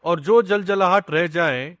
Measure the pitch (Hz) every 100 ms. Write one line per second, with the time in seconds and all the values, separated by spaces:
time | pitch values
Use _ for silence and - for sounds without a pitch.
0 | 156 170 147 226 196 208 190 202 190 196
1 | - 151 170 160 165 127 139 175